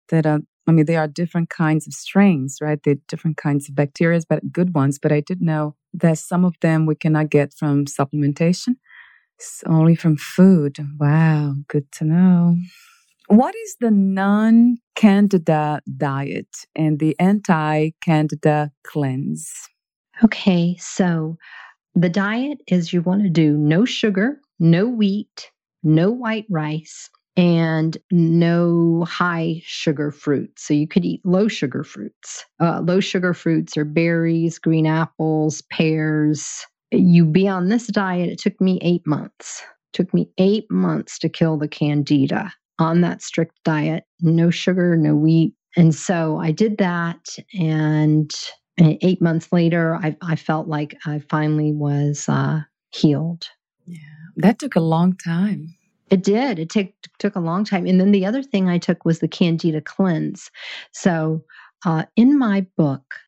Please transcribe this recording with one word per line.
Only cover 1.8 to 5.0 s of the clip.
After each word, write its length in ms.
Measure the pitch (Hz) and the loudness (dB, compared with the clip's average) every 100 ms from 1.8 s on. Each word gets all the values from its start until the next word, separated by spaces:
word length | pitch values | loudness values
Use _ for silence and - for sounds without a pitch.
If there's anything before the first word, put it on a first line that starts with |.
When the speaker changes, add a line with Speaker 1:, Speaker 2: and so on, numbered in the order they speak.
| 151 | -4
Speaker 1:
of 60 | |
strains, 680 | 139 - 190 202 156 135 - | -16 -2 4 4 4 -2 -6
right? 200 | 151 151 | -4 -2
There 100 | - | 0
are 100 | 143 - | -2 -4
different 280 | 165 165 151 | -6 -4 -4
kinds 320 | 151 143 139 | -2 -2 -4
of 60 | |
bacteria, 460 | 139 147 - 170 170 160 | -4 -4 0 0 0 0
but 220 | 156 139 | -4 -4
good 240 | 151 180 | -4 -2
ones. 240 | 160 135 | 0 0
But 140 | 143 | 0